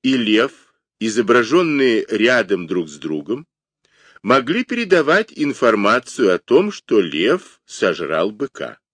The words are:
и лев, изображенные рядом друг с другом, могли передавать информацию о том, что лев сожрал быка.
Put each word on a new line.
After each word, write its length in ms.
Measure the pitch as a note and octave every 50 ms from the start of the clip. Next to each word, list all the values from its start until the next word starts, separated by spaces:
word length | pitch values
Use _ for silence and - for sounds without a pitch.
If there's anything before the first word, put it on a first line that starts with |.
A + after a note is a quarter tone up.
| -
и 140 | C3 C3
лев, 580 | B2+ A2+ G#2+ G#2+ G#2+ B2 C#3+ - _ _ _ _ _ _ _ _ _
изображенные 1040 | G#2+ A2+ G#2 A#2+ A2+ G2+ A#2+ B2 A#2 A2 C#3+ F3+ F3+ D#3+ D3 C#3 C3+ B2+ A2+ G#2+ - -
рядом 580 | A2 G#2 A2 A#2+ B2+ A#2+ G#2+ F2+ G2+ F2+ F2
друг 220 | D#2+ F#2 F2+ E2+ D#2
с 80 | D2
другом, 500 | D2 - D#2+ D#2 D2+ D2 D2+ A2+ C#3 E3 _ _ _ _ _ _ _ _ _ _ _ _ _ _ _
могли 440 | - G2+ B2+ C3+ B2+ B2 F3 A#3+ B3
передавать 680 | - A#3+ A#3 A#3 F#3 F#3 E3+ D3 C#3+ E3+ G3+ A3 - -
информацию 1040 | - D3 C#3+ C3+ - C3+ A#2 A2 G#2 G2+ G#2 A2+ B2+ - - - - A#2+ F#2+ F2+
о 20 |
том, 340 | E2+ - - - D#3 G3 G#3
что 280 | G3 - - - B2 G#2+
лев 600 | F#2 E2 - D#2 F2+ A#2 E3+ F#3 - - _ _ _
сожрал 680 | - - - A2 F#2+ E2 E2 E2 C#2+ D#2 D#2 F2 G#2
быка. 460 | G#2+ G#2+ C#3 C3 - - C#2 A#1 A1 _ _ _